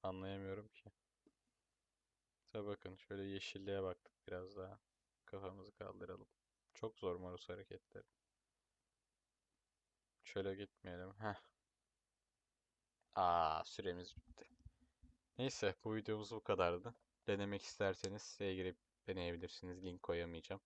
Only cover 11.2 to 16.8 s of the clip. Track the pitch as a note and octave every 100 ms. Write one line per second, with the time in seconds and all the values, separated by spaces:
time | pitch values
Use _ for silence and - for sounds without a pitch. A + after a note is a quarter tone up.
11.2 | G#2+ G2+ - _ _ _ _ _ _ _
12.2 | _ _ _ _ _ _ _ _ _ -
13.2 | F2+ E2+ D#2+ D#2 D#2+ - F#2+ F2 F2+ -
14.2 | - - - - - _ - _ - -
15.2 | _ - C3 - G#2 F#2 A2+ A2 G#2 G#2+
16.2 | G#2+ A2+ - G2 F2 F2